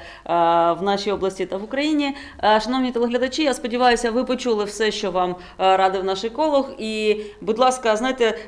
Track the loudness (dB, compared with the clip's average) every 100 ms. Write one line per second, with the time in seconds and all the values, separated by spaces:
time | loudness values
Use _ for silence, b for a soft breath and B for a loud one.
0 | B B -2 2 4 4 4 2 0 -2
1 | -2 -2 -2 -4 -6 -6 -6 -4 0 0
2 | -2 -6 B -2 2 2 2 -2 -2 0
3 | 0 0 -2 0 0 -2 -2 2 2 2
4 | 2 0 -2 -2 0 0 -2 -2 -2 -2
5 | -2 0 -2 -4 B 0 4 4 4 2
6 | -2 -4 -4 -2 2 2 0 -6 -6 -2
7 | 0 0 -4 -8 -4 2 2 2 0 0
8 | 0 0 0 0